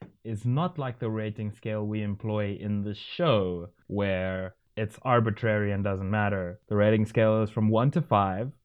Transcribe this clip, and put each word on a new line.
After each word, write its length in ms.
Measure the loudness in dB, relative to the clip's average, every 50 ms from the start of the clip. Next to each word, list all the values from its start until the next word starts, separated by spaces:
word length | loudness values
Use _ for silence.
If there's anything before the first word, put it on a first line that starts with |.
| -20 -20 _ _ -10
is 200 | -8 -6 -4 -2
not 340 | 0 0 0 0 -2 -4 -6
like 200 | -6 -6 -6 -6
the 100 | -4 -4
rating 400 | -2 -2 -4 -4 -6 -6 -6 -8
scale 340 | -8 -8 -6 -6 -4 -4 -4
we 160 | -2 -4 -4
employ 540 | -4 -4 -6 -4 -4 -4 -2 -2 -2 -4 -4 -6
in 220 | -4 -4 -2 -2 -2
the 100 | -4 -6
show, 760 | -8 -12 -10 -4 -2 2 2 2 2 2 0 -4 -6 -8 -12 -16 _ _
where 680 | -6 -4 -2 0 0 0 0 -2 -2 -4 -4 -6 -8 -12 _ _ _ _
it's 220 | -6 -6 -6 -6 -6
arbitrary 680 | 0 2 4 4 4 2 0 0 0 0 2 2 0 0
and 100 | 0 0 0
doesn't 260 | -2 -2 -2 -2 -2
matter. 500 | 0 0 2 0 0 -2 -4 -6 -8 -12 _ -2
The 80 | 2
rating 300 | 4 6 6 6 4 4
scale 360 | 2 2 4 4 4 4 4
is 80 | 2 0
from 180 | 0 0 2 4
one 200 | 4 4 4 4
to 100 | 2 2
five, 500 | 2 4 4 4 4 2 0 -4 -6 -8 -10 _ _